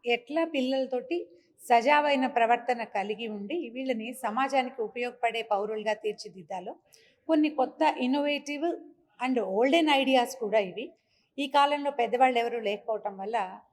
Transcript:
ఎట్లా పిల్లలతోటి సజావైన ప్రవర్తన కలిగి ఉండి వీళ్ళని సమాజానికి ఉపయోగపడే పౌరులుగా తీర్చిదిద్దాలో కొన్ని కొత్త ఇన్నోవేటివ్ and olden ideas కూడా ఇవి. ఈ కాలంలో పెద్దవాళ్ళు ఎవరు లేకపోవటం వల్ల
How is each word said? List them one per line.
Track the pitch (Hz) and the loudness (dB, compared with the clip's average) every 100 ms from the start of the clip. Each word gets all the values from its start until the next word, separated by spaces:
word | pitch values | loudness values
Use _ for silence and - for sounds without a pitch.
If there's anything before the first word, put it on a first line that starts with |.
| 240 | 0
ఎట్లా | 233 - 302 | -2 0 -2
పిల్లలతోటి | 330 302 254 269 262 254 247 349 - - _ _ - | 0 0 0 0 -2 -4 -4 -6 -6 -18 _ _ 4
సజావైన | 233 233 294 294 277 254 | 4 6 4 4 2 2
ప్రవర్తన | 240 226 240 240 240 | 2 4 2 0 -4
కలిగి | 214 208 196 208 226 | -2 -6 -6 -6 -8
ఉండి | 214 202 339 254 | -8 -8 -8 -8
వీళ్ళని | 240 262 233 220 | -8 -4 -4 -6
సమాజానికి | 254 220 220 269 269 247 247 | -6 -6 -2 0 0 -2 -4
ఉపయోగపడే | 214 240 247 240 233 226 | -8 -6 -8 -2 -4 -2
పౌరులుగా | 220 202 208 214 214 | -2 -2 -2 -4 -4
తీర్చిదిద్దాలో | 214 214 202 202 180 165 185 185 339 _ _ _ _ - | -4 -4 -8 -12 -16 -12 -10 -10 -16 _ _ _ _ 0
కొన్ని | 320 302 | 2 2
కొత్త | 294 254 - 311 302 | 2 -2 2 0 2
ఇన్నోవేటివ్ | 254 285 285 285 285 294 330 339 - _ _ _ 254 | 0 0 0 -2 -4 -4 -2 -4 -10 _ _ _ -2
and | 254 190 190 | -2 0 2
olden | 262 330 311 277 | 4 4 4 4
ideas | 269 262 240 254 | 4 4 2 -2
కూడా | 214 214 | 0 0
ఇవి. | 190 175 254 _ _ _ _ - | 0 -6 -12 _ _ _ _ -6
ఈ | 277 | 0
కాలంలో | 285 285 294 285 | 4 4 2 -2
పెద్దవాళ్ళు | 277 233 240 262 240 | -2 -2 4 4 4
ఎవరు | 233 233 | 0 -2
లేకపోవటం | 214 202 - 214 208 196 | -4 -4 -4 -6 -6 -10
వల్ల | 196 226 185 202 _ | -6 -4 -4 -10 _